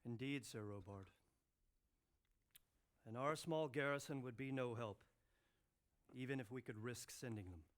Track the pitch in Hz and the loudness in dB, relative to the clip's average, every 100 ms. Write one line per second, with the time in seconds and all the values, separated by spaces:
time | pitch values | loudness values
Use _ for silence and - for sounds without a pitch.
0 | - 117 131 139 117 117 104 101 92 98 | -4 -2 2 0 0 -4 -4 -4 -6 -8
1 | 92 - _ _ _ _ _ _ _ _ | -10 -16 _ _ _ _ _ _ _ _
2 | _ _ _ _ _ - _ _ _ _ | _ _ _ _ _ -20 _ _ _ _
3 | - 113 135 156 - 160 156 131 139 143 | -8 2 4 4 2 2 4 4 4 4
4 | - 139 127 117 135 135 123 113 117 101 | 2 -2 -2 -4 0 2 2 2 -2 -4
5 | - _ _ _ _ _ _ _ _ _ | -10 _ _ _ _ _ _ _ _ _
6 | _ 123 127 135 117 127 - 110 113 120 | _ -6 0 0 0 -4 -4 -4 -2 -4
7 | - - 127 110 90 87 80 | -6 -6 -2 -2 -4 -8 -12